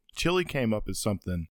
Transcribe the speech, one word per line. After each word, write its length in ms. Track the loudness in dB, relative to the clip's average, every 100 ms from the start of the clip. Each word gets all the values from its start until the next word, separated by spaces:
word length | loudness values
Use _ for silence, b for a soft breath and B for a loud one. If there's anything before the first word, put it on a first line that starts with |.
| _
Chili 300 | -2 2 2
came 280 | 2 0 2
up 160 | 0 -2
as 120 | -2
something 480 | 0 -2 -2 -4 -4